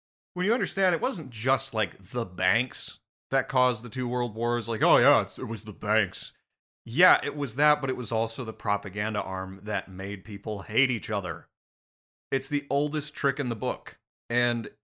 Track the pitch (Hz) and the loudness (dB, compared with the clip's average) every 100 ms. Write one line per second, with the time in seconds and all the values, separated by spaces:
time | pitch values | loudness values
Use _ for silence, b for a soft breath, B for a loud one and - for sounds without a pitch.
0 | _ _ _ 180 190 240 180 196 185 165 | _ _ _ -4 0 0 0 2 2 2
1 | 254 196 127 107 123 131 - 110 95 - | 0 -4 -8 -4 0 2 0 -2 -2 -4
2 | 92 123 104 90 92 110 127 - - - | -6 -4 -4 0 2 2 0 -8 -12 -14
3 | _ _ _ 135 - 131 127 110 113 127 | _ _ _ -2 2 4 4 2 -4 -4
4 | 123 123 120 110 120 120 110 110 165 143 | -2 0 -2 0 0 0 0 2 6 8
5 | 127 123 98 - 113 110 107 - 104 110 | 8 6 2 -4 -6 -6 -8 -6 2 2
6 | 92 - - - _ _ _ _ - 127 | 2 -4 -14 -16 _ _ _ _ -6 4
7 | 180 143 143 147 135 123 151 151 139 123 | 6 6 2 -4 -4 2 4 4 0 -4
8 | 117 113 113 - 110 107 107 104 98 98 | -2 0 0 -4 -8 -4 0 0 -2 -4
9 | 107 107 95 95 95 95 104 101 95 95 | -2 -2 -2 -4 -6 -8 -4 -4 -4 -8
10 | 98 101 - 98 113 101 95 113 127 117 | -8 -8 -10 -10 -6 -8 -2 0 2 0
11 | - 104 90 85 - _ _ _ _ _ | -2 -4 -4 -8 -12 _ _ _ _ _
12 | _ _ _ 135 - 147 143 143 147 151 | _ _ _ -4 -2 -4 0 0 2 -2
13 | - - 139 139 127 107 123 - - - | -6 -2 -2 0 -2 -2 -4 -4 -8 -20
14 | _ _ - 120 120 120 110 - | _ _ -4 0 2 0 -6 -14